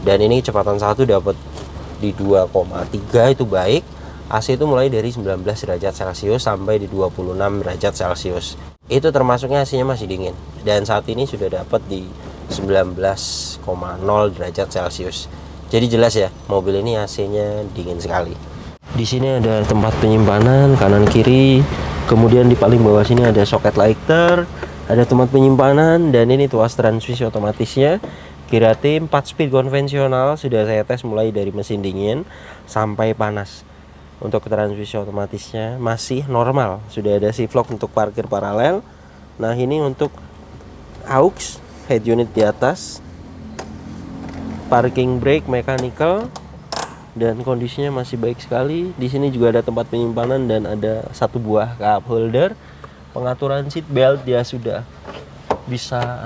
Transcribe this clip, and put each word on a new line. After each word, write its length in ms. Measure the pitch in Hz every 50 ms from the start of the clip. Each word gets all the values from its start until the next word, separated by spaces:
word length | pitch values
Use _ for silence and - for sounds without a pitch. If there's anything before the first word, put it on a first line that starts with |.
| -
Dan 160 | 101 98 101
ini 160 | 104 110 120
kecepatan 400 | 127 123 - 104 104 95 104 101
satu 240 | 104 104 104 104 123
dapat 320 | 131 117 101 95 90 101 92 - - - - - - - - - - - -
di 160 | - 104 104 95
dua 320 | - 98 98 101 95 92
koma 400 | 87 - 95 87 92 92 90 87
tiga, 400 | - - 104 104 104 - 120 113
itu 160 | 131 135 -
baik. 400 | 127 110 98 92 92 98 123 170 - - - - - - - - - -
A 80 | 110
C 160 | 110 110 - 131
itu 160 | 127 151 151
mulai 200 | 135 127 131 139 127
dari 160 | 110 107 120
sembilan 320 | 123 120 101 98 95 92
belas 240 | 92 101 107 - -
derajat 320 | 98 92 90 95 98 90
Celcius 480 | - 98 92 87 - 107 101 113 127 -
sampai 320 | 117 104 95 98 104 110
di 80 | 104 101
dua 240 | 92 95 98 95 90
puluh 240 | 87 95 90 92 90
enam 240 | 95 98 101 101
derajat 400 | 101 90 90 92 87 85 101 95
Celcius. 560 | - 95 90 87 - - 92 90 87 - - - - - - - _ _
Itu 240 | - 117 139 147 160
termasuknya 520 | 147 139 127 123 123 120 135 127 139 143
A 40 | 139
C-nya 160 | 131 139 131
masih 240 | 131 135 131 110 110
dingin. 320 | 92 95 92 95 92 90 - - - - -
Dan 240 | - 107 104 101 101
saat 240 | 101 107 104 - -
ini 160 | 113 120 139
sudah 240 | 139 - 104 101 92
dapat 320 | 92 92 92 - - 110 - -
di 160 | 98 92 92 92 - - - - - - - - -
sembilan 400 | - 98 98 98 95 92 92 90
belas 280 | 87 95 95 98 - - - - - - - - - -
koma 320 | 98 92 90 90 90 87
nol 320 | 90 95 101 104 104 107 104
derajat 400 | 87 87 87 90 82 98 98 90
Celcius. 560 | - 92 90 87 - - 90 90 85 - - - - - - - - - - - -
Jadi 160 | 117 123 120
jelas 240 | 117 110 117 117 107
ya, 160 | 110 95 92 - - - -
mobil 360 | 101 98 92 98 98 98 104
ini 160 | 120 117 107
A 80 | 104 98
C-nya 560 | - - 101 98 104 104 104 104 104 107 104 98 -
dingin 240 | 98 85 87 87
sekali. 400 | 87 85 85 82 90 87 87 - - - - - - - - - - - - -
Di 120 | 117 113 107
sini 320 | 127 127 131 135 131 127
ada 240 | 113 113 110 107 104
tempat 280 | 104 110 104 101 110 110 -
penyimpanan 760 | 113 110 110 110 107 98 98 104 110 127 131 135 139 139 135
kanan 280 | 127 101 98 101 104 107 101
kiri, 520 | - 117 110 127 127 131 135 135 131 131 143 - - - - - - - - -
kemudian 400 | 117 110 117 110 120 123 123 123
di 80 | 120
paling 240 | - 101 104 120 117
bawah 240 | 117 107 104 104 107
sini 240 | 104 120 120 120 117
ada 160 | 107 104 101
soket 320 | - - - - 107 -
lighter, 720 | 104 101 110 - - - - 156 165 170 170 175 175 175 175 - - - - - - - -
ada 140 | 113 117 120
tempat 240 | - 131 123 127 123
penyimpanan, 800 | 135 135 135 135 135 131 131 135 143 147 156 165 165 170 170 156
dan 200 | 127 120 117 120 131
ini 160 | 135 143 131
tuas 240 | 127 113 110 117 -
transmisi 480 | - 113 110 113 113 - - 120 120
otomatisnya. 800 | 123 113 - 110 104 104 104 - 113 - - 135 135 147 175 220 - - - - - - - - - -
Kirate 520 | 123 113 113 110 113 - - 143 151 156
empat 320 | 160 151 - 143 135 - -
speed 200 | - 165 135 131
konvensional, 840 | 131 127 135 135 139 139 139 139 139 135 131 131 127 131 143 151
sudah 280 | 151 - 131 123 110 107
saya 160 | 110 110 107
tes 200 | 104 - 123 123 -
mulai 240 | 117 107 107 110 110
dari 200 | 104 104 98 101 95
mesin 280 | 104 101 - 113 101 98
dingin 400 | 98 92 95 101 104 117 147 185 - - - - - - - - -
sampai 480 | - 107 110 107 104 107 110 110 107
panas. 480 | 107 110 104 104 104 98 - - - - - - - - - - - - - - - -
Untuk 240 | 107 104 107 -
transmisi 480 | 107 110 104 107 104 101 101 104 101 -
otomatisnya 800 | 107 101 101 101 104 101 98 - 101 - - - 110 110 110 123
masih 480 | 131 120 113 113 110 - - 127 131 147 139
normal, 480 | 127 120 117 123 131 139 120 101 92 104 110
sudah 320 | 104 - 110 101 104 101 101
ada 160 | 104 104 110
shiflock 320 | - 117 104 - 127 117
untuk 240 | - 120 101 117 104
parkir 400 | - 113 107 104 101 120 104 -
paralel. 480 | 107 101 98 101 101 107 123 151 180 202 - - - - - - - - - - -
Nah, 160 | - 113 113
ini 320 | 117 120 127 127 147 156 151
untuk 240 | 139 131 - 151 139 - - - - - - - - - - - - - - - - - - -
AUX, 560 | - 135 131 147 196 190 - - - - - - - - - - -
head 80 | 131 113 107
unit 240 | 117 117 120 120 104
di 80 | 92 110
atas, 640 | 107 104 107 - 127 135 175 190 - - - - - - - - - - - - - - - - - - - - - - - - - - - - - - - - - - - - - -
parking 480 | 131 120 120 127 - 131 127 127 127 127
brake 320 | 120 139 143 156 - -
mechanical, 800 | 127 123 117 - 135 127 127 123 - - 151 165 185 208 233 254 - - - - - - - - - - - - - - - -
dan 320 | - 110 113 117 110 120 123
kondisinya 600 | 131 127 120 120 120 - - 139 143 139 127 123
masih 120 | 127 127
baik 240 | 120 113 120 120 120
sekali. 560 | - - 123 120 131 143 156 170 175 185 170
Di 160 | - 127 127
sini 200 | 135 139 143 143 127
juga 160 | 120 117 117
ada 100 | 113 117 113
tempat 280 | - 113 113 113 -
penyimpanan 560 | - 120 120 117 113 117 117 123 131 135 131
dan 160 | 117 110 110 104
ada 480 | 90 107 104 104 110 110 110 - -
satu 240 | - - 123 110 -
buah 400 | 123 113 107 107 107 107 120 120
cup 320 | 120 101 107 107 - 127
holder. 480 | 123 117 113 113 113 113 127 170 196 214 - - - - - - - - - - -
Pengaturan 560 | - - 123 123 127 - 139 139 139 143 139
seat 200 | 143 - 165 160 160
belt 320 | 139 127 131 131 139 139 127
dia 240 | 127 123 120 120
sudah 400 | - - 120 110 120 101 104 120 - - - - - - - - - - - - - 147 - -
bisa 560 | - 123 120 - - 131 123 120 120 123 117 107